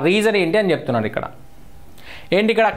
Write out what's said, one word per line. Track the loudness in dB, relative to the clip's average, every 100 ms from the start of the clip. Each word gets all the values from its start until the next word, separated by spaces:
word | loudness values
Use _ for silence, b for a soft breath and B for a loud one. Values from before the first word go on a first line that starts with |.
| 2
రీజన్ | 4 4 2
ఏంటి | 2 2
అని | 2
చెప్తున్నాడు | 2 0 -2 -2
ఇక్కడ. | -4 -6 -8 -18 -18 -18 -18 -18 -18 B B B 2
ఏంటి | 4
ఇక్కడ, | 4 2